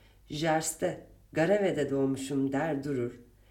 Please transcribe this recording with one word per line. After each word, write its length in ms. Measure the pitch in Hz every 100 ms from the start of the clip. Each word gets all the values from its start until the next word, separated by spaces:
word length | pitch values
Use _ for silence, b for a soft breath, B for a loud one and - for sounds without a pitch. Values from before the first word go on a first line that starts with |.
| b b b
Jers'te, 800 | 151 165 160 - - 180 - - - -
Garave'de 560 | 151 165 208 190 147 131
doğmuşum 640 | 139 135 131 - 139 135
der 320 | 135 160 139
durur. 360 | 143 131 120 - - b b